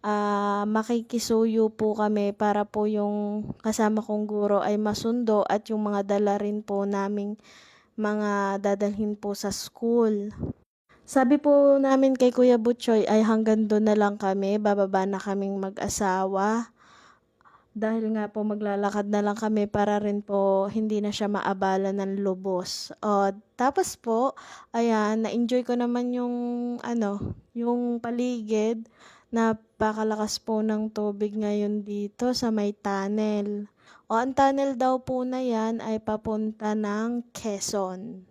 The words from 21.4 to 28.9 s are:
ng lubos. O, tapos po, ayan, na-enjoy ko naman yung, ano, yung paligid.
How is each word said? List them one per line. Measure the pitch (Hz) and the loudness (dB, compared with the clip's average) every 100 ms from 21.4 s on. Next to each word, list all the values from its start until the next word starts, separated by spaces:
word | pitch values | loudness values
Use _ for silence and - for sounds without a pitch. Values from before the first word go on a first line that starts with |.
| - 196 190 190 196 | -2 0 0 2 0
ng | 196 196 196 | -2 -2 -2
lubos. | 202 185 190 180 185 - - - | -2 -2 -2 -2 -4 -10 -12 -6
O, | 214 202 196 196 _ - | 0 2 2 -2 _ -2
tapos | 254 330 370 - | 0 2 -2 -4
po, | 233 226 262 - - - - | -2 0 0 -2 -18 -20 -8
ayan, | 233 233 220 208 220 220 | 0 2 2 2 0 -2
na-enjoy | 233 233 247 240 | -2 0 0 0
ko | |
naman | 240 240 240 247 | -2 0 -2 -2
yung, | 247 247 240 240 240 240 240 240 | -2 -4 -4 -4 -4 -6 -6 -4
ano, | 233 208 202 - - _ | -2 -2 -4 -8 -10 _
yung | 233 233 240 240 240 | -6 -2 0 -2 -4
paligid. | 233 240 247 247 214 220 214 220 226 | -4 -2 -2 -4 -2 0 0 -2 -8